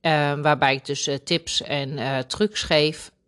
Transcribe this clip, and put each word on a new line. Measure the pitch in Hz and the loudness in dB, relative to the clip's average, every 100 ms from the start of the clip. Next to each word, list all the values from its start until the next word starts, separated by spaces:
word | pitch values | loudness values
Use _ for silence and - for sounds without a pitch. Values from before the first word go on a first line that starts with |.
Eh, | 165 156 147 143 | 2 2 2 0
waarbij | 147 147 135 | 2 4 4
ik | 135 | 0
dus, | - 139 - | -2 -6 -4
eh, | |
tips | 139 - 170 165 - | -6 -2 -2 -2 -6
en, | - 143 139 147 | -2 -4 -4 -4
eh, | 123 135 | -2 -2
trucs | 127 - 208 214 | -4 -2 -2 -2
geef. | - 156 151 156 - _ | 2 4 4 0 -14 _